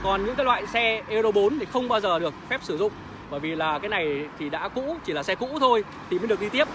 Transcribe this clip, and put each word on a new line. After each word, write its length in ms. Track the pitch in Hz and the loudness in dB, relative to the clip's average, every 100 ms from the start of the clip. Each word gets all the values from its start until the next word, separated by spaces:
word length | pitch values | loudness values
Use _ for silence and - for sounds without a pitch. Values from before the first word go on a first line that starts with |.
Còn 220 | 190 196 202 | 2 2 0
những 100 | 254 | 0
cái 100 | 262 | 2
loại 220 | 233 202 | 2 2
xe 360 | 233 233 220 220 | 2 2 0 0
Euro 240 | 220 220 | 2 4
bốn 280 | 202 202 294 | 6 4 2
thì 60 | 202 | -2
không 240 | 262 247 | -2 2
bao 100 | 226 | 2
giờ 200 | 202 170 | 2 2
được 140 | 165 139 - | 0 -4 -6
phép 140 | 262 | -6
sử 140 | - 160 | -4 0
dụng, 140 | 208 - - - - | 0 -2 -14 -16 -10
bởi 100 | 143 | -6
vì 160 | 156 160 | -4 -2
là 240 | 156 151 | 0 0
cái 100 | 202 | 0
này 400 | 208 160 143 147 - | 0 0 -2 -4 -6
thì 100 | 147 | -6
đã 200 | 151 185 247 | -4 -4 -4
cũ, 220 | 269 330 | -4 -6
chỉ 100 | - | -4
là 100 | 151 | -4
xe 120 | 143 190 | -2 -2
cũ 220 | 254 294 | -2 2
thôi 240 | 262 233 202 - - | 4 4 2 -10 -4
thì 100 | 180 | -2
mới 80 | 226 | 0
được 120 | 208 | 0
đi 100 | 208 | 0
tiếp. 180 | 254 311 | 2 0